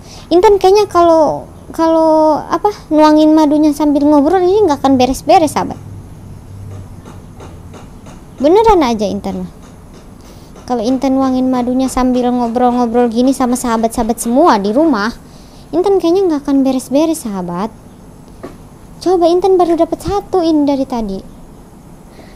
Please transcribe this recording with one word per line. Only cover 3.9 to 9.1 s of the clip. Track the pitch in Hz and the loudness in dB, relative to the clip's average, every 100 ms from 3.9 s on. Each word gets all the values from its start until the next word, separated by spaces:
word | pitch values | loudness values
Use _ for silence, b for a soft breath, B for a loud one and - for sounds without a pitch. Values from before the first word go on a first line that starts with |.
| 294 | 2
ngobrol | 285 302 277 381 | 2 4 2 2
ini | 359 403 403 | 2 2 2
nggak | 285 | 2
akan | 277 269 | 0 2
beres-beres, | 247 262 - 370 311 | 2 -2 2 2 2
sahabat. | - - - - - - - - - - - - - - - - - - - - - - - - - - - - - | -2 -6 -8 -16 -18 -18 -20 -20 -20 -20 -18 -18 -18 -18 -20 -20 -20 -20 -20 -20 -20 -20 -20 -20 -20 -20 -20 -18 -2
Beneran | 277 381 453 392 | 2 4 4 4
aja | 262 226 | 2 0
Intan | 208 | -4